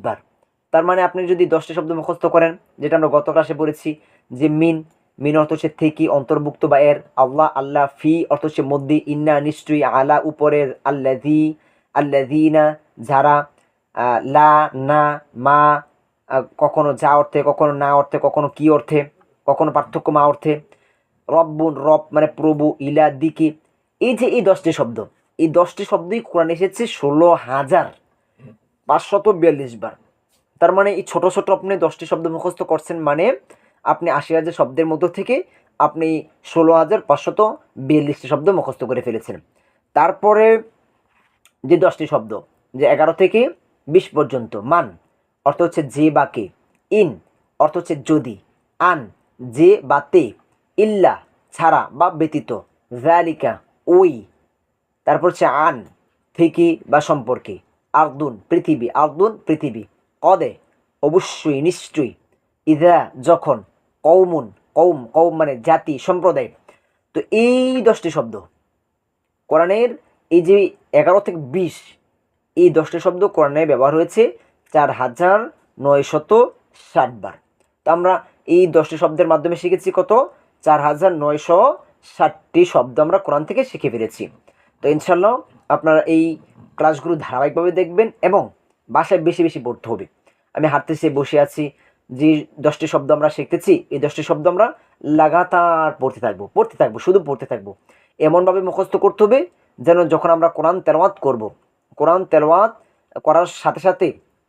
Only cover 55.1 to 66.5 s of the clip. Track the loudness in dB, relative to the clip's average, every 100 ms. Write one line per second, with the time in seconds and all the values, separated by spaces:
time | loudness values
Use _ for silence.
55.1 | 0 0 0 0 2 -2 -2 -12 _ _
56.1 | _ _ -2 0 2 0 0 -2 -2 0
57.1 | -4 -2 -6 -8 -16 _ _ _ 0 0
58.1 | -2 -8 -8 _ -2 0 -2 -2 0 -2
59.1 | 0 -2 -2 -6 -4 -6 -10 -16 _ _
60.1 | _ 0 2 0 -8 _ _ _ _ 0
61.1 | 0 -2 -6 -4 -2 -4 -4 -8 -6 -6
62.1 | -10 _ _ _ _ -2 2 4 4 0
63.1 | -4 0 0 0 -4 -6 _ _ _ 4
64.1 | 4 4 -2 -8 _ _ 2 2 0 -2
65.1 | 0 2 0 -4 -2 0 0 -2 -6 -4
66.1 | 0 0 0 -6